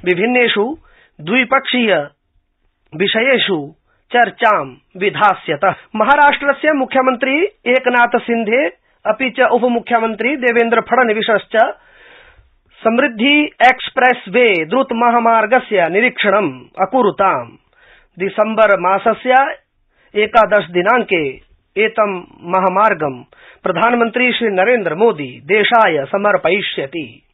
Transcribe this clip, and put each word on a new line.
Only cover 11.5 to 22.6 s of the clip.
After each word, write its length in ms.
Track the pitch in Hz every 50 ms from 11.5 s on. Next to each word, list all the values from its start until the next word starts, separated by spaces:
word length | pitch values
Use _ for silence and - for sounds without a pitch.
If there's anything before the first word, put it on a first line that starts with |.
| - 220 - - - _ _ _ _ - - - - - - - _ _ _ _ _ _ _ _ _ _ -
समृद्धि 600 | 220 226 247 269 285 233 208 226 285 294 294 302
एक्सप्रेस 800 | - _ _ 226 254 254 254 - - _ 269 247 254 247 247 - 196
वे 360 | 180 247 247 226 190 165 160
द्रुत 220 | 156 196 262 262 - 240
महामार्गस्य 960 | 220 - 233 233 240 226 233 226 226 214 208 262 247 196 - 214 190 170 160
निरीक्षणम् 720 | 175 202 240 247 247 - - 208 190 214 202 151 127 127 120 - _ 156
अकुरुताम्। 680 | 190 190 - 262 233 196 - - 196 190 165 131 120 117 - _ _ _ _ _ _ _ - _ _ _ _ 170
दिसम्बर 600 | 185 196 - - 214 220 220 220 220 208 202 180
मासस्य 560 | 175 180 196 196 190 233 220 - - 254 254 262 277 320 - - _ _ _ _ _ _ _ _ _ _ -
एकादश 500 | 208 214 214 - 233 214 180 208 208 175
दिनाङ्के 640 | 160 175 180 175 202 240 247 220 - 196 170 151 135 131 - _ _ _ _ _ _ _
एतं 420 | 196 214 214 220 - 214 202 190 180 - - - - - 175
महामार्गं 720 | 180 185